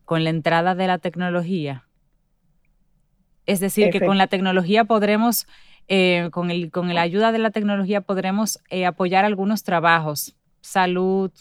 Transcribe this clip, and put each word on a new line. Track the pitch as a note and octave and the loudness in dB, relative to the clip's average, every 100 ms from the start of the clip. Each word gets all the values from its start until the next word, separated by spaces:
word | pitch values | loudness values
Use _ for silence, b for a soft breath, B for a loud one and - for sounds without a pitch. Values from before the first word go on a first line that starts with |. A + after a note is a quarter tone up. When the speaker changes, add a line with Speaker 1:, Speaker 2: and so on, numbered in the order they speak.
| - | -2
Speaker 1:
con | D#3+ | 0
la | D#3+ | 0
entrada | E3 E3 E3 F3+ | 0 2 2 2
de | F3+ F#3 | 0 0
la | F3+ | 0
tecnología? | F3+ E3+ F3+ F3 E3+ F#3 C#3+ C3 _ _ _ _ _ _ _ _ _ _ _ _ _ _ _ _ - | -4 -4 -2 -2 -2 -4 -4 -8 _ _ _ _ _ _ _ _ _ _ _ _ _ _ _ _ -4
Es | F#3+ | -2
decir, | F#3+ G#3 F3 | 0 2 2
que | F#3 | 4
Speaker 2:
Efect- | G3 | 2
Speaker 1:
con | F#3+ | 2
la | F#3+ | 2
tecnología | F#3 F#3+ F#3 E3+ G#3+ A3 | 0 0 0 2 2 2
podremos, | A3 G#3 G#3+ A#3 - - b b b - | 2 2 2 0 -2 -8 b b b -2
eh, | F#3+ F#3 F3 E3+ | 2 2 2 -2
con | F3 F3 | -4 -4
el, | F3 E3 | -4 -4
con | F3+ F3 | -4 -2
la | F3 | 0
ayuda | E3+ G3 A3+ | 0 2 0
de | A3+ | 2
la | A3 | -2
tecnología | G#3+ G#3 G3+ F#3+ G3+ | -2 -2 -2 0 -2
podremos, | G3 F#3+ F#3+ G3+ G#3+ - - | -2 -4 -2 -2 -4 -6 -8
eh, | F#3 F3+ | -2 -2
apoyar | E3 F#3 F#3+ G#3 | 0 0 2 2
algunos | F#3+ G3 G#3+ | 0 -2 -2
trabajos, | - E3+ E3 E3 D#3 D3 - _ _ _ | -2 0 4 2 0 -6 -10 _ _ _
salud, | - F#3+ F3+ F3+ F#3 F#3+ F#3+ _ | -4 0 0 0 0 0 -2 _